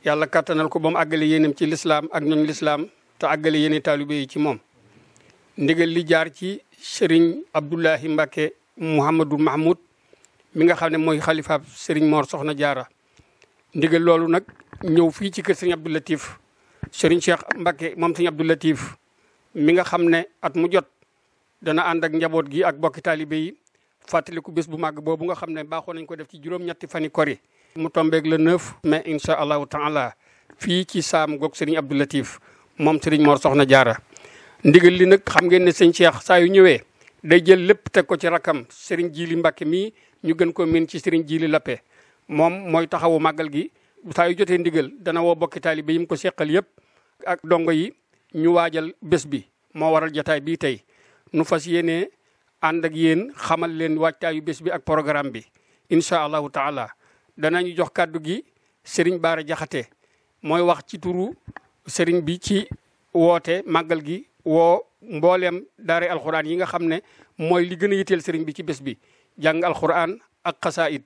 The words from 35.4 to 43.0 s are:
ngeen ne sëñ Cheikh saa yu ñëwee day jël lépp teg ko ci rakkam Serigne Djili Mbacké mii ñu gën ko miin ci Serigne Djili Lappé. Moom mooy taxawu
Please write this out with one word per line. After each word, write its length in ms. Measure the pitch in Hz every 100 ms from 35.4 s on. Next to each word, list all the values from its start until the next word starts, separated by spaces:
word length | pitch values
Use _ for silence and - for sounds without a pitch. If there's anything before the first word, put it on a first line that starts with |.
| 175
ngeen 160 | 185
ne 80 | 180
sëñ 200 | 165 170
Cheikh 280 | 170 170 135
saa 180 | - 180
yu 120 | 175
ñëwee 320 | 196 185 123 - _ _ _
day 180 | 156 175
jël 220 | 170 190 180
lépp 240 | 202 -
teg 140 | 208 175
ko 100 | 175
ci 100 | 170
rakkam 380 | 170 - 151 120
Serigne 400 | - - 170 175
Djili 260 | 147 170 165
Mbacké 280 | 165 - 151
mii 280 | 175 208 _ _ _
ñu 100 | 165 160
gën 180 | 170
ko 120 | 151 165
miin 200 | 165 165
ci 120 | 170
Serigne 240 | 180 165 156
Djili 220 | 160 160
Lappé. 340 | 151 - 120 _ _ _ _ _
Moom 420 | 151 165 185 190
mooy 180 | 160 165
taxawu 320 | 175